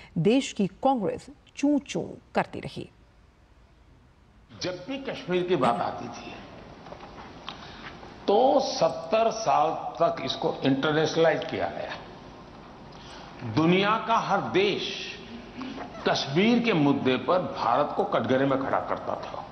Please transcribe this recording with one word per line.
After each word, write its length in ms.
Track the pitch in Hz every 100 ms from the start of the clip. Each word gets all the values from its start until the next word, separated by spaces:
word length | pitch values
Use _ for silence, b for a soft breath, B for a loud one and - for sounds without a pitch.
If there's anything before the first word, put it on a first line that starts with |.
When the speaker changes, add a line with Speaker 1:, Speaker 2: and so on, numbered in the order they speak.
| B -
Speaker 1:
देश 340 | 165 262 269
की 140 | - 190 -
कांग्रेस 440 | 269 262 185 - - 294 _ -
चूं 220 | 285 285
चूं 220 | - 175 160 - _
करती 260 | - 180 -
रही। 280 | - - - _ - _ - _ _ _ _ _ _ - _ _ _ - _ 113
Speaker 2:
जब 220 | 170 180 -
भी 100 | 269
कश्मीर 380 | 240 175 - 180
की 140 | 175 170
बात 240 | 123 113
आती 280 | 104 - 117
थी 220 | - - - - - - - - - - - - - - - B B B - - - -
तो 340 | 202 262 285
सत्तर 680 | - - 165 - - 165 170 -
साल 340 | 143 147 156 - - -
तक 220 | 165 -
इसको 300 | 127 - 160 -
internationalize 800 | 135 135 156 151 156 156 165 151
किया 240 | - 98 87
गया। 240 | - - - - - - - - - - - - - B B B - 120
दुनिया 360 | 107 165 185 202 220 -
का 80 | 226
हर 220 | 156 190 123
देश 300 | 175 202 - - - - - - - - - - - - - 196
कश्मीर 500 | 165 - 147 214 240
के 80 | 233
मुद्दे 440 | 180 143 135 131 127
पर 200 | - 180 175
भारत 380 | - - 127 147 -
को 80 | 190
कटघरे 400 | 156 113 131 139
में 120 | 131
खड़ा 200 | - 101
करता 340 | - 95 98 101
था। 220 | - - -